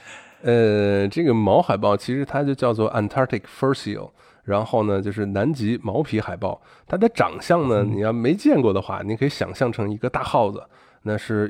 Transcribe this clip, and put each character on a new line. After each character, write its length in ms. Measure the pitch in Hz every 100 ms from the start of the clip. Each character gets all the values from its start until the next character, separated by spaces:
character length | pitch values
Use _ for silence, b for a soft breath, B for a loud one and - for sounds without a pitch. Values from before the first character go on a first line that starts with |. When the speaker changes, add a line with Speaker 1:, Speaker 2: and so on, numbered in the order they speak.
| B B B B
Speaker 1:
呃， 640 | 117 120 110 104 101 101 101
这 160 | 156
个 80 | 165
毛 300 | 113 101 127
海 140 | - 101
豹 200 | 104 101
其 160 | -
实 100 | 131
它 180 | 139 135
就 120 | 143
叫 180 | 135 123
做 200 | 110 107
Antarctic 500 | 117 104 135 127 104
fur 300 | - - 135
seal， 380 | 135 104 101 98 _ b b
然 200 | - 101
后 180 | 113 117
呢， 180 | 104 98
就 100 | 101
是 140 | 104 101
南 240 | 98 127
极 280 | 139 104 120
毛 200 | 107 113
皮 180 | 156 107
海 160 | - 98
豹。 240 | 98 - b b b
它 100 | 185
的 120 | 226
长 320 | - 87 -
相 280 | - 170 139
呢， 140 | 104
Speaker 2:
嗯。 140 | 104 104
Speaker 1:
你 40 |
要 120 | 110
没 220 | 117 120
见 260 | 202 294 202
过 120 | 113
的 100 | 95
话， 200 | - 92
你 120 | 98 113
可 80 |
以 40 | 139
想 260 | - 92
象 180 | 90 123
成 180 | 110 101
一 60 | 104
个 140 | 123
大 120 | -
耗 280 | - 139 104
子， 100 | 101 - b b b
那 140 | 107 107
是 320 | - 107